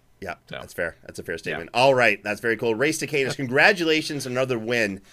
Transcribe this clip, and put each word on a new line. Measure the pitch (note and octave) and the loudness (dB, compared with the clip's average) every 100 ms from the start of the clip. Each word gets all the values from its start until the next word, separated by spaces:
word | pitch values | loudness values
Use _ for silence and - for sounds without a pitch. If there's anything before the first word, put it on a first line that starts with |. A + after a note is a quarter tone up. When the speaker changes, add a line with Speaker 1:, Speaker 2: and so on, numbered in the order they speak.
| _ _ | _ _
Speaker 1:
Yeah, | F2 - - | -12 -12 -14
Speaker 2:
So. | B1+ | -14
Speaker 1:
that's | D#2 | -12
fair. | - E2+ - - | -6 -6 -8 -16
That's | - | -14
a | |
fair | - E2 | -10 -8
Speaker 2:
Yeah. | |
Speaker 1:
statement. | - D2+ E2 | -8 -8 -4
All | A#2 C#3 | 4 4
right, | B2+ A#2 G2+ | 6 4 2
that's | G#2 G#2 | -2 -4
very | A#2 A2 | -2 0
cool. | A#2 | 0
Race | A2 D3 D#3 | 0 0 -2
to | C3 | -4
Canis, | D3 C3 - | -2 -2 -2
congratulations | C3 C3+ F3+ G3 D#3+ D#3 D3+ D3 B2+ | 0 4 4 4 0 0 -2 -8 -4
on | |
another | B2+ C3 A#2+ | -2 -2 -2
win | A2 A#2+ G#2 F#2+ - | -2 0 0 -4 -14